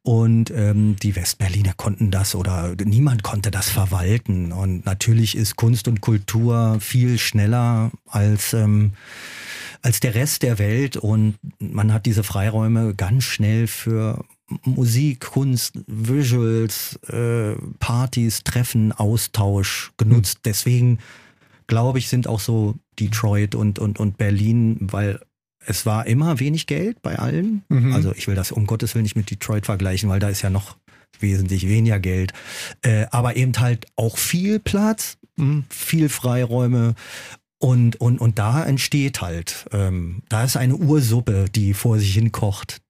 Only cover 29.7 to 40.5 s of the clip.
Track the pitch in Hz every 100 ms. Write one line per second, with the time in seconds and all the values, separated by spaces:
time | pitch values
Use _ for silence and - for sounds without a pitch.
29.7 | 95 95 92 101 98 101 95 95 98 -
30.7 | - _ _ _ - 101 95 92 95 95
31.7 | 110 113 101 92 92 92 - - - -
32.7 | - 120 107 110 120 120 120 131 117 123
33.7 | 120 - - 113 - - 175 196 214 -
34.7 | 202 214 220 - - _ - 139 147 135
35.7 | - - 160 151 - 123 123 120 120 123
36.7 | 123 117 113 - - - - _ - 127
37.7 | 123 120 - 120 120 117 107 104 139 151
38.7 | 135 - 147 139 - 87 85 82 - -
39.7 | 101 95 92 85 92 - 107 127